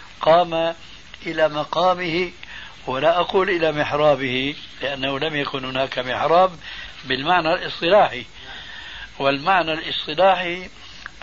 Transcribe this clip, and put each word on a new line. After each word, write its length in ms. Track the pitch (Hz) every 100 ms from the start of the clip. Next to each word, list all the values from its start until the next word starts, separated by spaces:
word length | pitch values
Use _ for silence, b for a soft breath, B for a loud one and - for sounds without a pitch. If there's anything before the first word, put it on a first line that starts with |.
| B -
قام 540 | - 170 175 165 165 165 B B B - -
إلى 240 | 160 156
مقامه، 840 | 147 151 156 185 180 180 165 180 - - B B B -
ولا 320 | 127 151 175
أقول 300 | 170 196 185
إلى 220 | 175 160
محرابه 840 | 151 143 147 151 135 131 127 135 151 - -
لأنه 380 | 127 139 135 135
لم 160 | 156 151
يكن 300 | 139 139 131
هناك 340 | 131 135 131
محراب 520 | 127 113 139 165 185 165 B B B B 131
بالمعنى 480 | 131 143 180 160
الاصطلاحي، 720 | 180 175 - 165 208 151 123 117 - B B B B B B B -
والمعنى 540 | 139 139 160 190 160
الاصطلاحي 960 | 156 165 - - 151 190 180 180 175 185 - B B B -